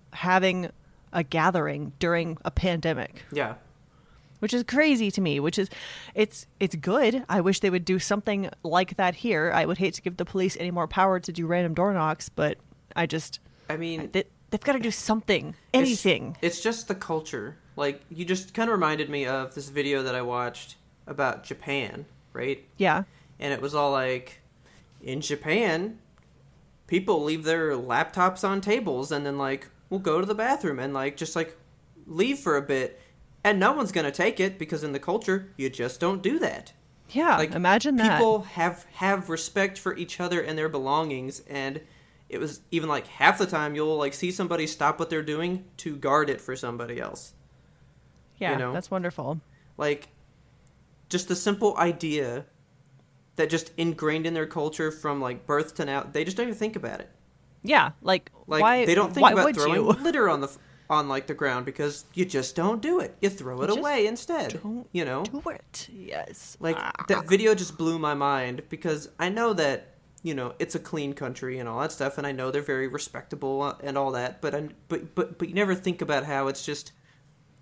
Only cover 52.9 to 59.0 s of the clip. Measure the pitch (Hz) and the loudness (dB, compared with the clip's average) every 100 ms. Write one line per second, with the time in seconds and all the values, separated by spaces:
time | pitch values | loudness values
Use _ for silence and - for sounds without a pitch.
52.9 | _ _ _ _ - 156 160 - - 165 | _ _ _ _ 0 2 0 -2 -2 -2
53.9 | 160 156 160 160 165 156 165 151 151 156 | 0 0 0 0 -2 -2 -2 -4 -2 -4
54.9 | 156 156 143 127 120 - 147 156 - 143 | -2 -4 -2 -4 -6 0 0 0 -4 -2
55.9 | 139 - 151 165 190 240 208 220 202 120 | -2 -2 -4 -2 -2 -4 -2 -4 -4 -8
56.9 | - - _ _ _ _ _ 107 175 135 | -10 -12 _ _ _ _ _ 2 4 4
57.9 | - - 185 - - - 156 220 247 196 | 0 2 2 0 -14 0 4 6 6 6
58.9 | 175 | 6